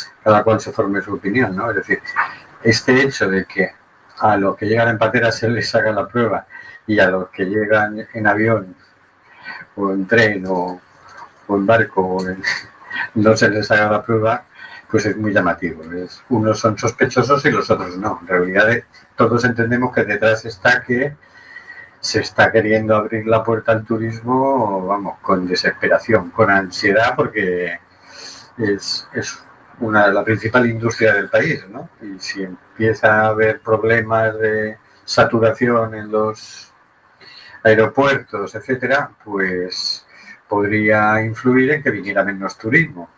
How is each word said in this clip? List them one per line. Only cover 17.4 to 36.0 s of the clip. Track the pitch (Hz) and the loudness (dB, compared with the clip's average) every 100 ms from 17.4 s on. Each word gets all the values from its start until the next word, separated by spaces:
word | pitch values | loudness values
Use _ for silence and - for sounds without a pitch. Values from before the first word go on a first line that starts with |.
y | 147 | 2
los | 120 - | 0 0
otros | 107 92 92 | -2 -2 -8
no. | 98 92 | -8 -8
En | 87 | -4
realidad, | 92 90 95 110 | -2 0 2 2
eh, | 120 - - _ - | 2 -4 -20 _ 0
todos | 113 120 | 2 2
entendemos | 120 117 113 120 123 | 0 0 0 0 0
que | - | -2
detrás | 110 107 110 110 | -2 0 2 0
está | 117 - 120 120 | -4 -2 0 0
que | - 123 147 147 _ - - - - - - _ | 0 -2 -2 -6 _ -20 -20 -20 -20 -20 -20 _
se | - 107 | -4 -4
está | - - - | -2 2 2
queriendo | 110 107 110 110 | 4 2 2 2
abrir | 107 107 113 110 | 0 0 -4 0
la | 113 | 0
puerta | 110 113 - | 2 -2 0
al | 113 | -2
turismo, | 110 110 113 113 120 127 135 127 107 98 92 | 0 -4 -4 -6 -2 0 2 0 0 -2 -4
vamos, | 101 95 - | -4 -6 -8
con | - 92 90 | -2 -2 0
desesperación, | 87 92 - 92 95 - 110 85 | -2 -2 -2 0 0 2 0 0
con | - 107 | 0 2
ansiedad, | 98 95 - 104 98 - - | 2 0 -2 0 2 2 0
porque | - 107 95 90 87 85 _ _ - - - - - - | -2 -2 -2 -2 -4 -8 _ _ -20 -20 -18 -18 -18 -6
es, | 107 98 - - - | -2 -2 -4 -8 -8
es | - - - - - - - | -8 -8 -10 -18 -20 -20 -8
una, | 113 107 101 | 0 4 4
la | 101 | 2
principal | 104 107 107 123 120 | 0 -2 0 2 2
industria | 113 113 - 110 | 0 -4 2 2
del | 101 - | 2 2
país, | 110 - - - | 0 0 -2 -8
¿no? | 120 170 _ | -16 -16 _
Y | 107 95 | -16 -14
si | - 98 | -12 -10
empieza | 92 90 _ - 110 110 110 107 | -10 -12 _ -2 0 2 4 4
a | 110 | 2
haber | 107 110 107 | 2 0 0
problemas | - 110 110 113 110 113 110 110 | 0 0 2 0 2 0 0 0
de | 110 107 107 107 _ _ | -2 -2 -4 -8 _ _
saturación | - - 113 117 113 110 123 117 110 | -4 0 2 4 2 2 0 2 0
en | 110 | -6